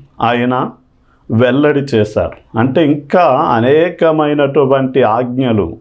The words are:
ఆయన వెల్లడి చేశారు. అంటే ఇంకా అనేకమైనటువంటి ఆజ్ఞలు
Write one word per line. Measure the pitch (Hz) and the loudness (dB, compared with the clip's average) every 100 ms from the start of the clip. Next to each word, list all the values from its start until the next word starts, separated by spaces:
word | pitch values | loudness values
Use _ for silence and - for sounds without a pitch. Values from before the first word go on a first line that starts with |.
| - _ | -16 _
ఆయన | 117 120 123 127 170 - _ _ _ _ _ | -2 -2 -2 -2 -4 -10 _ _ _ _ _
వెల్లడి | 113 127 131 147 139 | 0 2 2 2 0
చేశారు. | 139 113 104 - 85 - _ - | 0 0 0 -2 -6 -8 _ -4
అంటే | 127 131 151 | -2 0 0
ఇంకా | 147 143 185 170 131 165 117 | -2 -2 0 2 2 0 0
అనేకమైనటువంటి | 113 151 175 175 165 156 151 147 139 143 131 135 131 131 | 2 2 0 0 0 0 0 0 0 0 2 0 0 0
ఆజ్ఞలు | 117 113 127 123 131 113 85 85 | 0 0 -2 -4 -2 -2 -4 -8